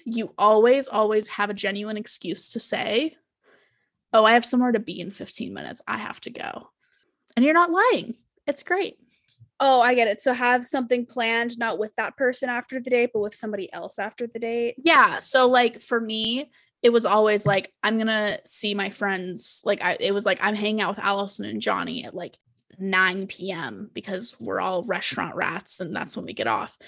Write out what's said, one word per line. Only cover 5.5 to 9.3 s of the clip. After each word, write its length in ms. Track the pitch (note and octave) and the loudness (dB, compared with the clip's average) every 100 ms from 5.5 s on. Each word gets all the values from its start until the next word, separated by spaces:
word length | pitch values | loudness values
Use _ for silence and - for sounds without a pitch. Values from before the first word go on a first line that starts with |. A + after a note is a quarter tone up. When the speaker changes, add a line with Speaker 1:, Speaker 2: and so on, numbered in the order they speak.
Speaker 1:
minutes. 280 | G2 - - - | -10 -12 -12 -8
I 100 | G#3+ | -8
have 220 | G#3+ - | -8 -12
to 80 | - | -14
go." 400 | - - - - _ _ _ _ _ _ - | -10 -10 -12 -16 _ _ _ _ _ _ 2
And 80 | |
you're 100 | C4+ | 4
not 160 | D#4+ F4 | 4 4
lying. 440 | F4 A#4 E4 - A#3 _ _ - | 4 4 2 -2 -12 _ _ -6
It's 160 | C#4+ | -6
great. 360 | - F#4 F#4+ - _ _ _ | -4 -2 -4 -8 _ _ _